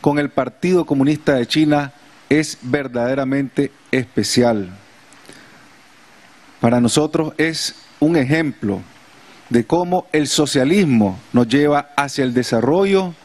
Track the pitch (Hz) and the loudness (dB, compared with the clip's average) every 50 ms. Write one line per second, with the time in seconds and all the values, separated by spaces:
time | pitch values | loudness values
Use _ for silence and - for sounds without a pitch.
0 | - 151 143 147 147 139 - - 131 123 - _ - 175 185 180 160 - 151 139 | 0 0 0 0 -4 -4 -4 -4 -6 -6 -8 _ -2 0 2 2 0 0 0 0
1 | 135 143 151 147 - - 143 131 120 113 - 156 156 151 147 147 143 139 - - | 2 0 0 0 0 0 0 0 0 -2 0 0 2 2 2 0 -2 -4 -12 -20
2 | - - - - - - 139 151 156 151 - - - 123 127 147 139 131 120 120 | -20 -20 -20 -20 -4 0 0 0 0 -2 -8 -12 -6 -4 -2 -2 -2 -4 -4 -2
3 | 120 123 135 135 139 131 135 139 139 127 - - 143 127 - _ _ - - 131 | -2 -2 -2 -2 -2 -2 -2 -2 -4 -4 -2 -4 -4 -4 -4 _ _ -4 -2 -2
4 | 123 - - - 117 - - - 120 120 117 107 98 90 92 95 - - - - | -2 -2 -4 -4 -4 0 2 2 2 2 2 0 -4 -8 -12 -18 -20 -20 -20 -20
5 | - - - - - - - - - - - - - - - - - - - - | -20 -20 -20 -20 -20 -20 -20 -20 -20 -20 -20 -20 -20 -20 -20 -20 -20 -20 -20 -20
6 | - - - - - - - - - - - - - 117 120 123 120 117 - - | -20 -20 -20 -20 -20 -20 -20 -20 -20 -20 -12 -2 0 0 2 2 2 2 2 0
7 | 151 151 - 160 160 151 - - 151 160 160 151 - - - - - - - - | -2 0 -2 -2 -4 -4 -2 -2 -2 -2 -2 -4 -8 -10 -10 -12 -20 -20 -6 -2
8 | 147 156 170 160 131 123 147 160 165 147 117 - - 104 98 92 87 - - - | 0 2 2 2 0 2 0 0 0 -2 -6 -6 -6 -6 -4 -6 -8 -16 -20 -20
9 | - - - - - - - - - - 117 120 113 - - 170 180 175 180 180 | -20 -20 -20 -20 -20 -20 -20 -20 -16 0 0 0 0 2 0 -2 0 0 -2 -2
10 | - - - 156 151 135 - - 151 139 - 143 127 139 170 208 196 156 131 113 | -2 -2 -2 -2 -2 0 0 -2 -2 0 0 0 0 2 2 2 2 4 4 4
11 | 107 98 92 - - - - 123 123 113 113 139 147 147 147 143 143 - - - | 2 2 0 -6 -14 -2 0 0 2 2 2 2 2 2 2 0 -2 -4 -4 -4
12 | 143 139 - - 135 127 120 123 120 - - 113 113 123 151 185 196 196 196 190 | -4 -4 -2 -2 -2 0 0 -2 -2 0 0 0 0 2 2 2 2 2 2 0
13 | 190 180 165 - - | 0 -2 -8 -14 -20